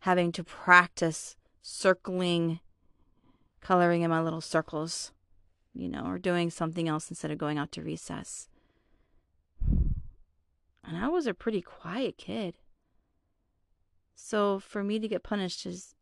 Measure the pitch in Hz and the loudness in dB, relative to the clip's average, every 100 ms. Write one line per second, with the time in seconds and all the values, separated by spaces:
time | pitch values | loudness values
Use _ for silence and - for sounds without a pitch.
0 | 190 180 170 170 165 - - 180 175 - | 2 2 2 -2 -10 -4 8 8 8 2
1 | 165 160 - - _ _ - - 190 185 | 0 0 -10 -18 _ _ -16 2 2 4
2 | - 185 180 170 165 165 - _ _ _ | 0 -2 2 2 2 -2 -8 _ _ _
3 | _ _ _ _ _ _ - 180 175 170 | _ _ _ _ _ _ 2 4 6 4
4 | 170 165 165 160 - 160 - 156 165 - | 2 2 0 -4 -2 -2 0 -6 -6 -8
5 | - - _ - _ _ _ - 180 - | -10 -16 _ -20 _ _ _ -10 -8 -6
6 | 156 185 180 175 170 - 160 170 165 156 | -6 -2 0 0 0 -2 -4 -2 -2 -2
7 | - 175 151 151 151 147 147 - 156 160 | -6 -8 -8 -4 -4 -4 -6 -8 -8 -8
8 | - - - - - _ _ _ _ _ | -10 -12 -12 -16 -16 _ _ _ _ _
9 | _ _ _ _ _ - - - - - | _ _ _ _ _ 0 2 4 2 0
10 | - - - _ _ _ _ _ - 165 | -6 -16 -20 _ _ _ _ _ -10 -4
11 | 240 349 269 180 233 208 - - 165 208 | 0 0 -2 -4 -4 -4 -6 -14 -10 -6
12 | 240 - - 220 185 - _ _ _ _ | -6 -6 -10 -8 -8 -10 _ _ _ _
13 | _ _ _ _ _ _ _ _ _ _ | _ _ _ _ _ _ _ _ _ _
14 | _ - - 214 202 196 - 208 202 214 | _ -20 -4 0 0 0 -6 -6 -4 -4
15 | 214 190 - 208 180 - 185 180 - _ | -4 -6 -4 -4 -4 -6 -10 -12 -16 _